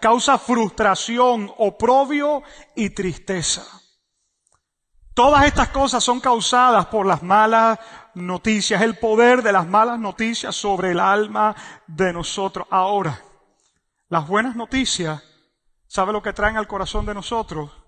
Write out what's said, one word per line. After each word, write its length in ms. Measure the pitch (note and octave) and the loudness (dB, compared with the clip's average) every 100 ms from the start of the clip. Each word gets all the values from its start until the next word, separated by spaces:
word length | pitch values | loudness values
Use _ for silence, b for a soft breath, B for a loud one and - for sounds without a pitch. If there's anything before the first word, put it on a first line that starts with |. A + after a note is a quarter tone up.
causa 360 | A3 A#3 - C4+ | 2 2 2 0
frustración, 1120 | - A#3+ G#3+ - G#3 F#3 - A#3+ B3 A#3 G3+ - | 2 0 0 0 0 0 -2 0 2 2 -4 -2
oprobio 840 | G#3 G3 A#3 C4 C#4 D4 C#4+ D4 B B B - | -2 0 2 2 2 -2 -2 -4 B B B -6
y 140 | G3+ | -6
tristeza. 760 | - F#3 - - F#3 - - - - _ _ _ _ _ _ _ _ _ _ _ _ - | -4 -6 -8 -6 -4 -4 -6 -10 -20 _ _ _ _ _ _ _ _ _ _ _ _ -8
Todas 320 | - C4 C#4+ C#4+ | 2 4 6 4
estas 240 | - C4 | 2 -2
cosas 340 | C4+ C#4 B3 | 0 0 0
son 160 | B3 B3 | 0 0
causadas 680 | C4 A#3 E3+ B3 B3+ A3 E3+ | 0 0 2 4 4 4 2
por 180 | A3 F#3+ | -2 0
las 180 | D#3 | -2
malas 560 | F3 G#3 G#3+ A3+ A3+ A3 B B B | 2 2 4 4 2 0 B B B
noticias, 680 | F3+ F3+ F3+ A3 G#3+ - G3 | -12 -8 -4 -2 0 0 0
el 160 | A3+ G#3+ | 0 0
poder 440 | A3+ G#3+ A#3+ B3+ | 0 4 6 4
de 120 | G#3+ | 4
las 140 | F#3+ E3+ | 2 2
malas 320 | G#3 A3+ A#3 | 2 2 -2
noticias 540 | G#3 - A3 A#3 A3 | -8 -4 -4 -4 -8
sobre 380 | - G#3 F#3 F#3 | -6 -4 -2 0
el 80 | F3 | 0
alma 560 | F#3+ G#3 G#3+ G#3+ G#3+ - B B - | 2 2 0 0 -2 -2 B B -14
de 240 | D#3 F#3 | -2 -2
nosotros. 560 | E3+ E3+ - F#3+ F#3 - | -2 -8 -6 -6 -6 -4
Ahora, 500 | F#3+ F#3 G3+ F#3 B2+ - _ _ _ _ _ _ _ _ | -2 0 0 -4 -6 -14 _ _ _ _ _ _ _ _
las 180 | E3 D3+ | -6 -2
buenas 280 | G#3 B3+ A#3 | -2 -2 -6
noticias, 640 | A3+ C4 B3+ - D#3+ D3+ _ _ _ _ _ _ _ | -6 -4 -2 -4 -6 -8 _ _ _ _ _ _ _
¿sabe 240 | - F#3+ | -4 -2
lo 100 | G#3+ | -2
que 120 | G#3 | -6
traen 240 | G3 G#3 A3 | -2 -2 -2
al 100 | G#3 | -6
corazón 380 | G3 F#3 G#3 G#3 | -8 -4 -4 -6
de 80 | |
nosotros? 580 | G3+ - A#3 A3 D#3 C#3+ - | -8 -6 -8 -6 -10 -12 -18